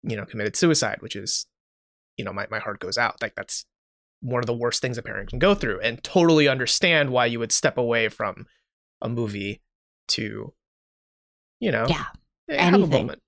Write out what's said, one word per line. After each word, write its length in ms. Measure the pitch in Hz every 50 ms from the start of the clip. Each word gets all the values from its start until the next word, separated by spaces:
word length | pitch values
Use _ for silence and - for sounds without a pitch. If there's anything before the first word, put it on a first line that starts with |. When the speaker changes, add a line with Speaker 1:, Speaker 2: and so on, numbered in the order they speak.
| -
Speaker 1:
you 120 | - 113
know, 100 | 104 95
committed 300 | - - 110 104 104 -
suicide, 460 | - - 170 156 143 123 107 98 -
which 160 | - 110 -
is, 300 | 101 101 - - - - _ _ _ _ _ _ _ _ _ _ _ _ _ _
you 80 | - 101
know, 80 | 98
my, 160 | 92 98 101 -
my 100 | 107 107
heart 200 | - 107 101 -
goes 180 | - 90 98
out. 240 | 117 120 110 - -
Like, 140 | 117 107 _
that's 300 | - 98 - - - - _ _ _ _ _ _ _ _ _ _ _
one 180 | - 123 127 120
of 60 | 120
the 80 | 117 117
worst 260 | 117 120 120 - -
things 160 | - 127 120
a 40 | 117
parent 300 | - - 107 101 101 -
can 80 | - 120
go 140 | 170 196 202
through, 280 | 202 - 117 98 -
and 200 | 101 117 117 120
totally 460 | - - - 185 170 165 160 156 147
understand 600 | 139 131 127 127 113 - - - 175 165 156 143 135
why 160 | 123 123 123
you 140 | 120 117 117
would 120 | 117 110
step 260 | - - - 123 -
away 300 | 139 123 117 117 117 113
from 380 | 107 - - 107 101 92 95 101 _ _ _ _ _ _ _ _ _ _ _
a 80 | - 113
movie 520 | 120 117 113 107 101 101 98 101 104 - _ _ _ _ _ _ _ _ _ -
to, 440 | - - 113 104 107 107 107 - _ _ _ _ _ _ _ _ _ _ _ _ _ _ _ _ _ _ _ _ _ _
you 120 | 240 208 139
know, 140 | 110 113 -
Speaker 2:
Yeah. 80 | 165
Speaker 1:
have 120 | - - - - - _ _ _ _ _ -
a 120 | 311 -
Speaker 2:
Anything. 280 | 175 175 180 202 190 160 143 127 110
Speaker 1:
moment. 140 | 71 71 _ _